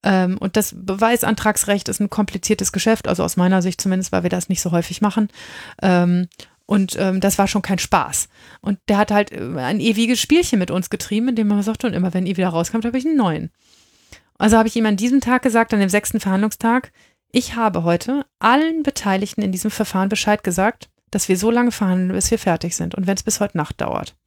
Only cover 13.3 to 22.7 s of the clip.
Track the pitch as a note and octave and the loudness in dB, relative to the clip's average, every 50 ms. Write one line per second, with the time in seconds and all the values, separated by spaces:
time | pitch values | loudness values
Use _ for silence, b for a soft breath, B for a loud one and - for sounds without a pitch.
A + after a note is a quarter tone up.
13.3 | D#3 D#3 - E3 b b b b b b b b b b b b b b b b | 0 -2 -6 -8 b b b b b b b b b b b b b b b b
14.3 | b _ - G#3+ A3 A3+ A3 A3 - A#3 A3+ G#3+ G#3 F#3+ G#3+ B3 C4 C#4 - A#3+ | b _ 2 4 6 4 4 2 0 0 2 2 0 0 0 2 2 2 2 2
15.3 | B3 B3+ - C4 A3 A#3 A3+ A3+ - G#3 G3 F#3+ F#3 G#3 G3+ - - A3 - G3 | 0 2 2 2 2 2 2 2 2 2 2 2 2 0 0 0 -4 -2 0 0
16.3 | F#3+ F#3+ G#3 A3 - - - A3+ A#3 B3+ B3 - b b b b b b b _ | 0 2 2 0 -2 -2 0 0 0 0 -2 -4 b b b b b b b _
17.3 | - B3 B3 - - A#3 A3+ G#3+ F3+ E3+ E3 E3+ E3+ E3+ - - C4 C#4+ C4+ _ | -2 -2 -2 0 -4 0 0 0 0 0 0 2 0 0 0 -2 -4 -4 -4 _
18.3 | _ _ - A3 B3 C#4+ D#4 D#4+ E4 D#4+ D4 D4 - - - G#3 F#3+ F#3+ G3+ G3+ | _ _ 2 4 4 4 2 2 0 0 -2 -2 -4 -2 -2 -2 0 0 -2 -4
19.3 | - - G#3 F#3+ F#3 F#3 - G#3+ - - A3 - - F#3+ F#3+ G3 G#3+ G#3 - G#3+ | -4 -4 -2 -2 -2 -2 -4 -4 -2 -2 -4 -2 0 -2 0 0 0 -2 0 0
20.3 | G#3 G#3 _ G3 F3 F3 F#3+ G#3+ B3+ _ - _ _ _ _ _ - G#3 - - | 0 0 _ -4 0 0 0 0 -2 _ -16 _ _ _ _ _ -4 -4 0 0
21.3 | F#3 F3+ G3 A3+ A#3 A#3+ A#3+ A#3+ A3+ - G#3+ F#3 F3+ F#3 F#3 F#3 F#3+ F#3+ F#3+ - | 0 2 2 2 2 2 2 0 0 0 0 0 2 0 0 0 -2 -2 0 0
22.3 | A3+ A3 - F#3+ E3+ E3 - F3 | 0 0 0 0 0 0 -2 -6